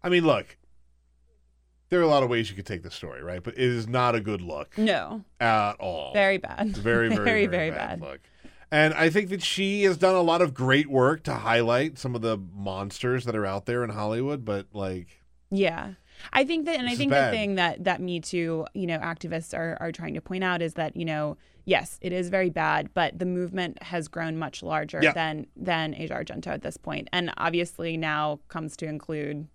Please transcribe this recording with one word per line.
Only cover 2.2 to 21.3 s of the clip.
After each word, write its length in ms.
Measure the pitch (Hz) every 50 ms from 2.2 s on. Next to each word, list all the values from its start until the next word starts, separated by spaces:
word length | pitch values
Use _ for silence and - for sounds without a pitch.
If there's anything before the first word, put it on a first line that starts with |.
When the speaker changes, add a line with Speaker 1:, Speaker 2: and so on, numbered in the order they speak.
| 131
Speaker 1:
of 80 | 120
ways 180 | 123 117 113 98
you 80 | 98
could 100 | 98 95
take 160 | - 107 87 80
this 120 | 85 -
story, 280 | - - 82 64 64 71
right? 200 | 87 90 90 85
But 120 | 120 117
it 60 | 120
is 260 | 131 127 123 117 113
not 280 | 107 120 127 123 123 120
a 60 | 117
good 200 | 104 104 107 95
look. 380 | 90 87 78 73 76 - - -
Speaker 2:
No. 460 | 214 220 185 139 87 73 - 220 190 _ _ _
Speaker 1:
At 320 | 123 117 110 107 104 104 104 -
all. 320 | - 95 87 80 73 65 65
Speaker 2:
Very 240 | 104 101 98 - 190
bad. 300 | - - - - 214 220
Speaker 1:
It's 100 | 196 196
very, 300 | 196 - 190 117 117 117
very, 80 | 226
Speaker 2:
<laughs> 80 | - -
Very, 220 | 220 226 214 202
Speaker 1:
very 0 |
Speaker 2:
very 240 | 190 175 175 160 160
Speaker 1:
bad 300 | - - - - 87 -
Speaker 2:
bad. 80 | - 69
Speaker 1:
look. 120 | 67 - _ _ _ _ _ - - - - _
And 240 | - 151 156 156 160
I 160 | 147 160 165
think 180 | 160 202 208 180
that 140 | 190 190 -
she 400 | - - 185 196 196 196 208 202
has 160 | 196 180 156
done 160 | 185 185 190
a 80 | 185 175
lot 180 | 165 165 170
of 140 | 180 156 127
great 340 | - 127 131 131 143 151 139
work 360 | 135 131 123 131 160 160 -
to 100 | - 139
highlight 640 | 113 107 113 117 117 117 113 120 123 143 160 139 131
some 160 | - 131 123
of 80 | 117 110
the 160 | 117 110 101 95 90 87
monsters 720 | 101 98 98 95 95 98 101 - - - 123 127 127 117
that 100 | 120 110
are 80 | 107 104
out 220 | 98 95 101 -
there 180 | - 120 123 123
in 60 | 113
Hollywood, 560 | 107 107 107 107 110 117 127 139 147 139 117
but, 220 | 110 101 98 98 - _
like, 360 | 104 98 95 92 92 87 - - _ _ _ _ _ _ _
Speaker 2:
Yeah. 440 | 196 196 196 175 165 - - 196 190 _ _ _ - - - - -
I 120 | 262 285
think 200 | 269 330 330 294
that, 100 | 330 330 294
and 40 | 247
I 40 | 240
Speaker 1:
this 20 | 240
is 40 | 233
Speaker 2:
think 120 | 285 277
the 40 | 269
Speaker 1:
bad. 140 | 277 135 - -
Speaker 2:
thing 220 | 226 214 202 196
that, 280 | 190 175 170 - - 180
that 160 | 190 180 -
Me 200 | 180 180 175 170
Too, 440 | 156 - - 175 170 165 165 160 160 - _
you 120 | 196 190
know, 120 | 170 165 156
activists 540 | - 165 165 151 - 165 165 160 165 - - -
are, 180 | 165 165 165 -
are 120 | - 170 165
trying 220 | - 170 165 151
to 60 | 160 -
point 200 | - 185 185 190
out 180 | 185 180 170 170
is 120 | 165 156
that, 220 | - 160 151 -
you 80 | - 170
know, 320 | 160 156 151 151 151